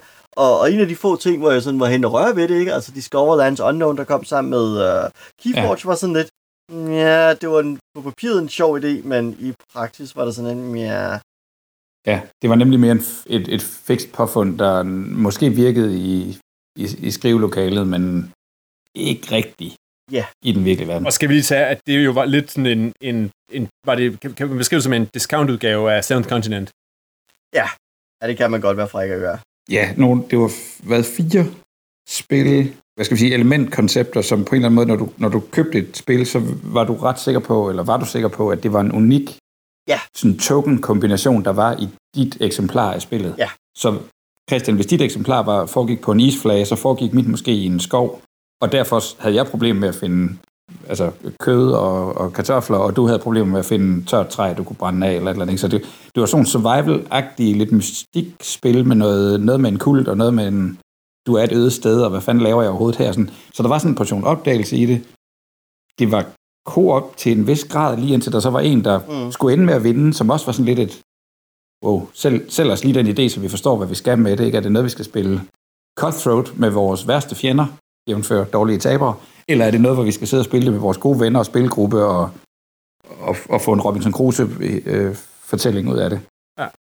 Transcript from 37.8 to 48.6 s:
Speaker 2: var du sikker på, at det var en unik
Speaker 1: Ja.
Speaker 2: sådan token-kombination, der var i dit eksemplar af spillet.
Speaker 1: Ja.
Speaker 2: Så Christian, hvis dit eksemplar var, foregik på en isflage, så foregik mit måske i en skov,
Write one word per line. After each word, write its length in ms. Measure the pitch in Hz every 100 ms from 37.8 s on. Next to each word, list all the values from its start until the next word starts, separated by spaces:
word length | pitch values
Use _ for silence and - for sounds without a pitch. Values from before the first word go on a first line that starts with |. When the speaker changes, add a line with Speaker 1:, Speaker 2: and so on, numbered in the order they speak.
Speaker 2:
var 140 | 104 117
du 80 | 127
sikker 240 | 120 110
på, 200 | - 107
at 140 | 101
det 100 | 113
var 80 | 101
en 100 | 101
unik 460 | 107 113 139 277 - _ _ _ _ -
Speaker 1:
Ja. 120 | 139 - -
Speaker 2:
sådan 220 | 110 92
token-kombination, 1080 | - 143 143 120 - 104 104 98 139 113 98
der 60 |
var 240 | 98 113 -
i 100 | 101 - _ 139
dit 220 | 127 -
eksemplar 520 | 104 - 92 127 104
af 80 | 90
spillet. 340 | - 113 90 80
Speaker 1:
Ja. 120 | - - _ -
Speaker 2:
Så 220 | - 202 - _ _ _ -
Christian, 240 | 131 117 101
hvis 100 | 95
dit 160 | 165
eksemplar 420 | 135 104 135 127
var, 220 | 104 101 -
foregik 360 | 131 117 117
på 100 | -
en 80 | 107
isflage, 460 | 131 139 110 104 101
så 100 | 117
foregik 380 | 135 127 113
mit 140 | 123 113
måske 240 | 113 123
i 140 | 104 92
en 140 | 87
skov, 420 | - 127 120 - _ _ _ _